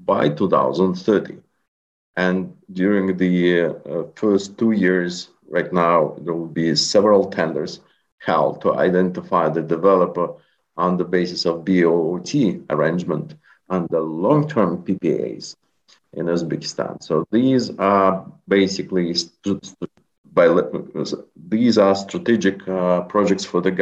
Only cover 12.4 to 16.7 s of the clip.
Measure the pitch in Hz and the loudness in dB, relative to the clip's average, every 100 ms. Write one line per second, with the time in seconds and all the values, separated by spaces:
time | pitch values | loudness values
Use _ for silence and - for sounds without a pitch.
12.4 | 113 87 - 78 76 90 87 78 - - | 0 -2 -4 -2 0 -2 -4 -6 -6 -16
13.4 | _ _ - 90 85 82 80 80 98 151 | _ _ -6 -4 -2 -2 -4 -2 2 2
14.4 | 147 - 98 - - 95 85 65 57 53 | 2 0 0 -2 -4 -4 -2 -2 -4 -10
15.4 | - - _ _ _ _ _ - 85 85 | -14 -20 _ _ _ _ _ -8 -4 -2
16.4 | 82 78 - | -4 -6 -8